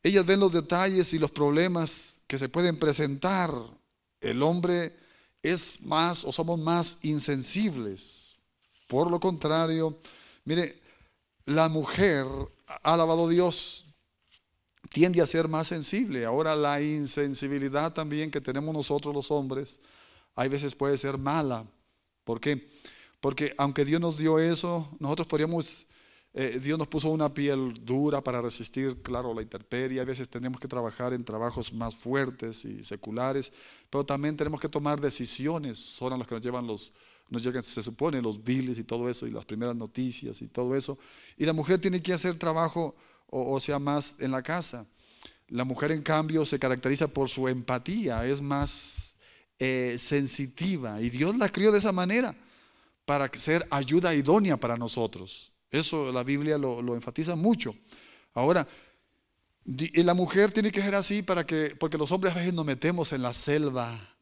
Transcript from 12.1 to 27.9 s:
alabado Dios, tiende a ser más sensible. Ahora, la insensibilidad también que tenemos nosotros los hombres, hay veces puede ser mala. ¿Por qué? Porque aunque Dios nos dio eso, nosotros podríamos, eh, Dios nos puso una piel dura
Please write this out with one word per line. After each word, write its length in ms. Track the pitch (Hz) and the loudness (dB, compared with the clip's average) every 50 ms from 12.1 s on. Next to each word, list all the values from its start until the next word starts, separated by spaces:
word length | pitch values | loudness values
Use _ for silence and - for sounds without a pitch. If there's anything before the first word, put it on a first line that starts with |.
| 160 139 135 131 135 135 139 - - _ _ - 139 - | 6 4 0 -2 -4 -6 -8 -10 -12 _ _ -16 -16 -2
alabado 460 | - 156 165 170 165 160 165 165 170 165 | 2 4 4 6 6 4 4 4 4 4
Dios, 580 | 170 175 180 175 165 - - - - - - - _ _ _ _ _ _ _ _ _ _ _ _ _ _ _ _ _ _ - - | 6 6 4 4 2 0 -4 -4 -6 -10 -14 -20 _ _ _ _ _ _ _ _ _ _ _ _ _ _ _ _ _ _ -16 -6
tiende 300 | - 151 165 180 175 175 | 4 4 4 6 6 4
a 60 | 160 | 4
ser 220 | 139 - 165 160 156 | 4 4 2 2 2
más 200 | 160 156 160 - | 0 0 -2 -2
sensible. 560 | 170 165 143 - - 208 262 202 143 123 117 | -2 -2 -2 0 0 0 0 -2 -2 -4 -2
Ahora, 320 | 113 120 143 156 156 156 | 0 0 0 0 2 2
la 260 | 151 147 143 143 143 | 2 2 2 2 0
insensibilidad 1120 | 147 151 151 151 143 131 - 147 143 143 135 131 139 139 143 143 139 139 135 143 156 165 | 0 -2 -2 -2 -2 -2 0 0 -2 -2 -2 -4 -2 -2 -2 -2 -2 0 0 0 0 0
también 380 | 160 160 156 151 147 151 156 156 | -2 -4 -4 -4 -4 -4 -4 -4
que 100 | 139 147 | -4 -6
tenemos 340 | 135 - 131 139 151 160 160 | -4 -4 -4 -4 -4 -4 -4
nosotros 400 | 151 135 - 143 147 - 147 147 | -4 -2 -2 -2 -2 -2 -2 -4
los 160 | 143 139 - | -4 -2 0
hombres, 500 | 151 147 139 131 131 135 143 - - - _ - - - - - - - _ _ _ | -2 -2 0 -2 -4 -6 -6 -8 -12 -18 _ -20 -20 -20 -20 -20 -20 -20 _ _ _
hay 140 | - 127 135 | -2 0 0
veces 260 | 139 143 147 139 - | 0 0 -2 -4 -2
puede 240 | - 139 139 143 135 | -2 0 2 2 0
ser 200 | - 139 139 135 | 0 -2 -4 -2
mala. 480 | 135 139 147 165 151 135 123 113 113 107 _ _ _ _ _ _ _ _ _ _ _ | -2 0 0 0 0 0 -2 -4 -6 -12 _ _ _ _ _ _ _ _ _ _ _
¿Por 160 | - 117 113 | -4 -4 -2
qué? 280 | - 147 147 131 - - - - - - - - - - _ _ | 0 -2 -2 -2 -4 -14 -20 -20 -20 -20 -20 -20 -20 -20 _ _
Porque 340 | - 139 135 - 147 139 - | -2 -2 0 0 -2 -2 0
aunque 300 | - 139 143 135 147 143 | 0 0 0 2 2 2
Dios 160 | 139 156 170 | 4 2 2
nos 160 | 170 170 156 147 | 2 0 -2 0
dio 200 | 156 160 160 160 | 2 4 4 6
eso, 480 | 160 170 170 160 - 175 170 170 156 143 156 - | 4 4 2 2 0 0 -2 -2 -4 -6 -10 -6
nosotros 260 | 151 139 156 165 165 | -2 -2 -2 -2 -2
podríamos, 600 | - - 147 151 160 170 165 151 - - - - _ _ - _ _ _ _ _ _ _ | -2 0 0 0 0 0 -2 -2 -4 -8 -10 -12 _ _ -20 _ _ _ _ _ _ _
eh, 260 | - 135 123 113 131 | -4 -4 -2 -2 -4
Dios 160 | 131 143 156 165 | -2 -2 -2 -2
nos 80 | 160 | -2
puso 220 | - - 156 143 156 | -2 -2 0 0 2
una 240 | 160 160 151 143 | 2 2 2 0
piel 500 | 139 - 143 143 139 135 131 127 117 117 | 0 0 0 0 0 0 -2 -4 -6 -8
dura 400 | 113 117 | -4 -2